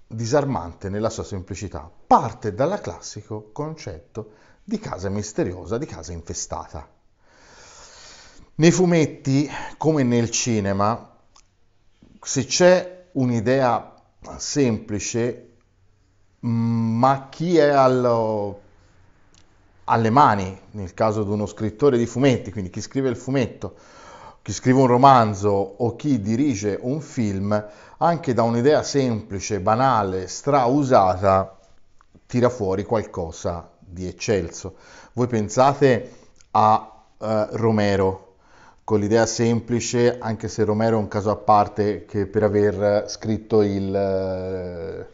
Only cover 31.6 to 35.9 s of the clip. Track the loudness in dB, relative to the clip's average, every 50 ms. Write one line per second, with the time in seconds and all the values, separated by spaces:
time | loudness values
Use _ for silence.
31.6 | _ _ -20 -20 -20 _ _ -20 _ _ _ -20 _ _ -2 0 2 2 0 0
32.6 | -2 -2 -2 -2 -2 -2 -2 -2 -2 -4 -8 -8 -8 -8 -10 -8 -8 -6 -6 -6
33.6 | -10 -16 _ _ -20 -18 -14 -10 -10 -10 -10 -8 -4 -2 0 0 -2 -4 -10 -12
34.6 | -14 -14 -16 -16 -20 -20 -20 -20 -20 -12 _ -4 -2 -2 0 -2 -4 -2 2 2
35.6 | 4 4 4 4 4 4